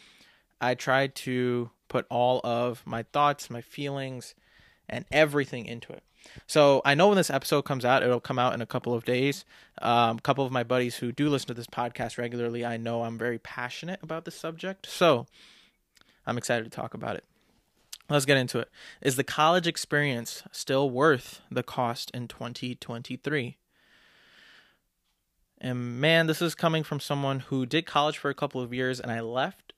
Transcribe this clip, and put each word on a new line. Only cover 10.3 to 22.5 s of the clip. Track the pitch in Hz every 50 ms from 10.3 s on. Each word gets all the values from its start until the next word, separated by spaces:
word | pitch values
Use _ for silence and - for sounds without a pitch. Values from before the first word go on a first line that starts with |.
| 135 139 135
of | 127
my | 131 127
buddies | 120 117 127 127 123 120 -
who | - 127 120
do | 117 - 143 151
listen | 143 131 - -
to | 120
this | 117 117
podcast | - - - 123 120 - - 117 113 - -
regularly, | 120 120 120 120 120 117 117 120 117
I | 117 117
know | 113 113 117 117 117
I'm | 117 113 117 113
very | 113 123 120 110
passionate | - - - - 123 123 - - - 175 - -
about | - 156 160 165 160
this | 175 -
subject. | - - 165 165 165 - 190 190 - - -
So | - - 185 165 139 117 127 _ _ - - - - _ _ _ _ _ _ _ _ _ _ _ _ _ -
I'm | - 117 120
excited | - - 120 117
to | 113 113
talk | - - 117 117 -
about | 110 - 117 95
it. | - _ _ _ _ _ _ _ _ _ _ _ _ _ - - - _ -
Let's | 147 147 135
get | 139 143
into | 135 127 120 - 117
it. | 120 _ _ - - - - -
Is | - 139 127
the | 131 135
college | - - - 151 160 175 185 165
experience | 170 - - - - 151 147 147 143 127 117 117 - - - - -
still | - - - - 135 135 143 139
worth | 123 127 147 160 143 120 - - - - _ -
the | 131 123 120
cost | - - - 123 117 120 - - -
in | - 123 120 113
twenty | - - 123 120